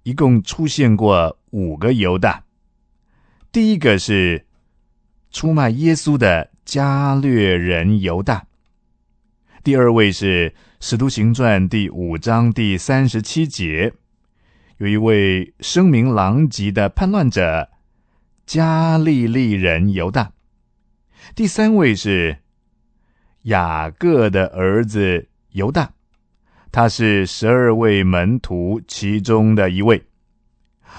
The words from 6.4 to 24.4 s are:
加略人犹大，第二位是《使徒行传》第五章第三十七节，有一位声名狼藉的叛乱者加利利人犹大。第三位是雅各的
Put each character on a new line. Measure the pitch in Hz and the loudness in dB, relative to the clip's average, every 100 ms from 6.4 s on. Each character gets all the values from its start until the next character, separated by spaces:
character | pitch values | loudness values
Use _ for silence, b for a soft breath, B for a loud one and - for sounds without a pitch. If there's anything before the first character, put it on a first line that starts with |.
| 76 _ - | -4 _ -8
加 | 143 139 139 139 | -4 -2 0 0
略 | 135 139 117 98 87 | 0 0 2 2 0
人 | 87 85 90 107 | 0 0 0 0
犹 | 92 87 | 0 -4
大， | - 104 - _ _ _ _ _ _ _ _ _ _ b | -4 -4 -6 _ _ _ _ _ _ _ _ _ _ b
第 | 143 135 | 0 4
二 | 120 | 4
位 | 113 101 | 4 2
是 | 90 98 90 80 - b b | 2 0 0 -2 -6 b b
《使 | - 117 | -6 -2
徒 | 135 | -2
行 | 113 110 | 0 0
传》 | 117 120 98 92 | 2 2 2 0
第 | 110 98 | -2 -4
五 | 90 87 82 | -6 -8 -6
章 | 117 113 117 | -2 0 0
第 | 113 104 92 | 0 -2 -2
三 | - 135 131 | -2 0 0
十 | 113 | -2
七 | 104 160 156 | -6 -4 -4
节， | - 82 78 104 - _ _ _ _ _ _ _ - | -4 -6 -2 -4 -6 _ _ _ _ _ _ _ -8
有 | 101 | -2
一 | 107 | 0
位 | 113 104 98 92 - - | 2 2 2 0 -4 -12
声 | - 175 190 | -4 2 4
名 | 123 127 | 4 2
狼 | 107 95 123 151 | 0 0 2 0
藉 | 110 101 | -2 -4
的 | 101 98 | -2 -2
叛 | - 190 | -2 -2
乱 | 208 131 | 0 0
者 | 98 85 80 - _ _ _ _ _ _ _ - | 0 -2 -2 -6 _ _ _ _ _ _ _ -6
加 | 160 160 160 165 160 | -2 0 0 0 2
利 | 156 139 113 | 2 0 0
利 | 123 120 | 0 0
人 | 98 92 82 98 | 0 0 2 0
犹 | 95 87 | 0 -2
大。 | 123 104 _ _ _ _ _ _ _ _ B B - | -4 -6 _ _ _ _ _ _ _ _ B B -4
第 | 208 | -4
三 | - 220 208 | 0 2 4
位 | 139 | 2
是 | 101 104 95 82 71 _ _ _ _ _ _ _ _ _ _ | 2 0 0 -2 -6 _ _ _ _ _ _ _ _ _ _
雅 | 113 98 85 80 80 | -2 -2 0 -4 -6
各 | - 175 143 107 | -4 0 2 2
的 | 95 | 0